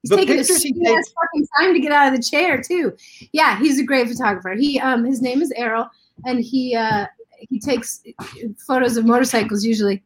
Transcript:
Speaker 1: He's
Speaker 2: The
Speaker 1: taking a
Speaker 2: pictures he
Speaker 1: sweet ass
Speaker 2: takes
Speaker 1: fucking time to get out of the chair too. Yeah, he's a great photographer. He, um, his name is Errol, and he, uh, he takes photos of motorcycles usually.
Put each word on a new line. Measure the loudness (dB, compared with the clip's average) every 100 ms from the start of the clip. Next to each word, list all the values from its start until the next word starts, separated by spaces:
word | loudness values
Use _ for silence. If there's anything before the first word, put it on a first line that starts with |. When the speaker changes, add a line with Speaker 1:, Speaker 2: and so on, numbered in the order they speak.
Speaker 1:
He's | 2
Speaker 2:
The | 2
Speaker 1:
taking | 4 2
a |
Speaker 2:
pictures | 2 0
he | 0
Speaker 1:
sweet | 0 2
ass | 2
Speaker 2:
takes | 0
Speaker 1:
fucking | -4 -4 -2 0 2
time | 2 2
to |
get | 2
out | 4 4
of | 0
the |
chair | -2 0 0 -2
too. | -2 -2 -2 -6 -20 -20 -6
Yeah, | 2 2 2
he's | 0 0
a |
great | 0 0 0
photographer. | -2 -2 -2 -6
He, | -2 0 0
um, | 0 0 0
his | -2
name | 0 0
is | -2 -4
Errol, | -4 -4 -6 _ _ -14 -6
and | -4
he, | -2 -4 -2 -2
uh, | 0 -2 -4 _ -20 _
he | -10 -8
takes | -2 -4 -4 -14 -16 -18 -18 -12 -12 -12 -2
photos | 0 2 2
of | 4
motorcycles | 4 4 0 0 -2
usually. | 0 0 0 -2